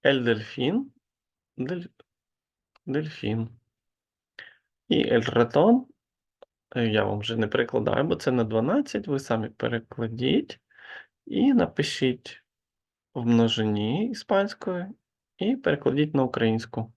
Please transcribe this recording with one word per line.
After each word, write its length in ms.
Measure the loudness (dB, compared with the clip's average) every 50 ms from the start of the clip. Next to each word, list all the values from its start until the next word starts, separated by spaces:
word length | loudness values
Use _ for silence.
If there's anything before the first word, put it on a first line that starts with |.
| _
El 180 | 2 2 2
delfín, 600 | 2 0 0 0 -2 -12 -6 -2 -2 0 0 -2 -4 -6 _ _ _ _ _ _ _ _ _ _ _ _ _
дель-, 320 | -8 -6 -6 -6 -8 -10 -14 _ _ _ _ _ _ _ _ _ _ _ _ _ _ _ _ _ _ _
дельфін. 600 | -4 -4 -4 -4 -6 -10 -6 -4 -4 -2 -2 -4 -6 -10 _ _ _ _ _ _ _ _ _ _ _ _ _ _ _ _ -20 -20 -20 _ _ _ _ _ _ _ _
І 160 | 0 0 2 2
el 220 | 2 2 0 2 2
ratón, 500 | 2 2 4 4 4 6 6 6 4 2 _ _ _ _ _ _ _ _ _ _ _ -20 _ _ _ _ _ -4
е, 100 | -2 0
я 180 | 2 2 2 2
вам 140 | 2 -2 -4
вже 180 | -4 -4 -2
не 120 | -2 -2 0
перекладаю, 560 | 0 0 0 0 0 -2 0 0 0 0 0
бо 120 | 0 -2
це 160 | -2 0 0
на 120 | 0 0 0
дванадцять, 640 | 0 0 0 0 2 0 0 -2 -2 -6 -8 -4 -4
ви 100 | -4 -4
самі 300 | -2 -2 -2 -2 -2 -6
перекладіть. 1120 | -6 _ -4 -2 -2 -4 -6 _ -8 -6 -6 -6 -4 -2 0 2 2 2 0 -4 -14 _ _ _ _ -20 -20 -20 -18 -18 -20 _ _ _ _
І 280 | -6 0 2 4 4 4
напишіть 920 | 4 2 2 0 -4 -2 -2 -2 0 0 0 0 -2 _ -20 -20 -20 _ _ _ _ _ _ _ _ _ _ _ _ _ _ _
в 120 | -4 2
множині 840 | 4 4 6 4 4 2 0 0 0 0 0 0 -2 -2 -2 -2 -4
іспанською 840 | -4 -8 -2 0 2 2 2 0 -4 _ -8 -6 -6 -6 -8 -10 -12 _ _ _ _ _ _ _ _
і 200 | _ -2 -2 -2
перекладіть 580 | 0 0 -2 -2 0 0 0 2 2 0 2 2
на 80 | 0
українську. 680 | 0 0 0 0 2 2 2 0 -2 -6 -8 -8 -8 -8 -12